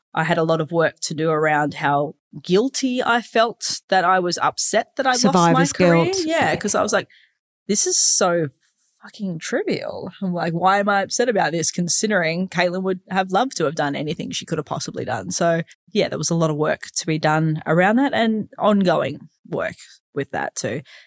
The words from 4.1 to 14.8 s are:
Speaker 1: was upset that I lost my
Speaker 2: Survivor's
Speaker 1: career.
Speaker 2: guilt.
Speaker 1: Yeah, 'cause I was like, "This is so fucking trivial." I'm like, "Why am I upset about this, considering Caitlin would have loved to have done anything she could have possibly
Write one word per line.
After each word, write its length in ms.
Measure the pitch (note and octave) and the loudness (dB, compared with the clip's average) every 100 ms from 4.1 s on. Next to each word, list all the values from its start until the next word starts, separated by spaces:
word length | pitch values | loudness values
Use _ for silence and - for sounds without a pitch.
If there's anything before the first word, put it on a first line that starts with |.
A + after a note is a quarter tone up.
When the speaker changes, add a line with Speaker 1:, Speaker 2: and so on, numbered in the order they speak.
| F#3 | 2
Speaker 1:
was 180 | F3 - | 2 0
upset 580 | D3+ - - G#3+ - - | -2 -2 0 0 -2 -2
that 100 | C4 | 0
I 40 | |
lost 120 | B3 - | 2 4
my 40 | |
Speaker 2:
Survivor's 420 | F3+ E3+ E3 E3 | 6 6 4 2
Speaker 1:
career. 320 | - F3 E3+ E4+ | 2 4 4 2
Speaker 2:
guilt. 120 | F#4+ D#4 | 0 0
Speaker 1:
Yeah, 300 | D#4+ F3 - | 0 0 0
'cause 200 | G#3 - | 0 0
I 80 | |
was 100 | G#3+ | 0
like, 140 | G#3 A#2+ _ _ _ _ _ - | 0 -4 _ _ _ _ _ -2
"This 180 | G#3 F#4 | 0 0
is 100 | F4+ | 2
so 500 | - - F#3 E3+ C#3+ - _ _ _ _ | 2 2 2 2 -2 -6 _ _ _ _
fucking 360 | G#3 - F#3+ E3 | -20 -10 -8 -8
trivial." 720 | - C#4 G#4 - - - F#3 - | -4 -4 -2 -4 -6 -10 -12 -8
I'm 120 | F#3+ | -4
like, 200 | F3 E3 | -2 -2
"Why 260 | E3 F#3 G3+ | 2 2 4
am 100 | G3+ | 2
I 120 | G3 | 0
upset 280 | F#3+ - B3+ | 0 -2 0
about 220 | G3 D#3+ | 2 0
this, 200 | E3 D#3 | 0 -2
considering 800 | - E3+ - G#3+ F#3+ D#3+ E3+ F#3 | -2 -2 -2 0 0 0 -2 -2
Caitlin 340 | F3+ F3+ F#3 | 0 0 0
would 160 | F#3+ F#3 - | -2 -4 -4
have 220 | F#3+ F#3 | -4 0
loved 240 | F#3+ C4 - | 0 0 -2
to 80 | D3 | -2
have 100 | D#3+ | -2
done 200 | C#3+ C#3+ | -4 -4
anything 360 | D3+ - - | -6 -6 -8
she 140 | - - | -10 -8
could 120 | D#3 | -8
have 80 | - | -6
possibly 400 | - | -8